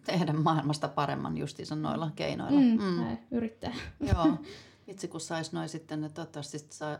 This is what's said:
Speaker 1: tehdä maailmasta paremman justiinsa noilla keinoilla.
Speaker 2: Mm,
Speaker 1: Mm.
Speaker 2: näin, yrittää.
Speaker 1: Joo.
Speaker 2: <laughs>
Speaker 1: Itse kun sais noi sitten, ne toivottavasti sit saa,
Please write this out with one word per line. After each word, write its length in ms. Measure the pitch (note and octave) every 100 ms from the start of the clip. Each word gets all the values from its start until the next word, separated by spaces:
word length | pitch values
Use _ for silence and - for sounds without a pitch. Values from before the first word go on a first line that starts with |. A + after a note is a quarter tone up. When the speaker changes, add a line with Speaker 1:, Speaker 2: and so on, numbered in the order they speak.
Speaker 1:
tehdä 280 | - F3+ D#3+
maailmasta 560 | D#3 D#3+ D#3 C#3+ D3+ D3
paremman 480 | - C#3+ C#3 C#3 D#3
justiinsa 380 | D3 - D#3 D3+
noilla 340 | D3+ C#3+ D#3+ D3+
keinoilla. 440 | D3+ E3+ - C#4+
Speaker 2:
Mm, 60 | B3+ A3+
Speaker 1:
Mm. 180 | G3 F3
Speaker 2:
näin, 180 | A3+ A#3 -
yrittää. 440 | A#3+ A3+ - - B3 - -
Speaker 1:
Joo. 260 | D4 - D#4
Speaker 2:
<laughs> 60 | F3 - - - - -
Speaker 1:
Itse 220 | G3 F3+
kun 120 | E3
sais 320 | - D#3+ D#3
noi 160 | E3+ D#3+
sitten, 320 | E3 D#3+ D#3
ne 80 | D3+
toivottavasti 500 | D3+ D#3+ D3+ C#3+ D3+
sit 140 | D3
saa, 260 | - D3+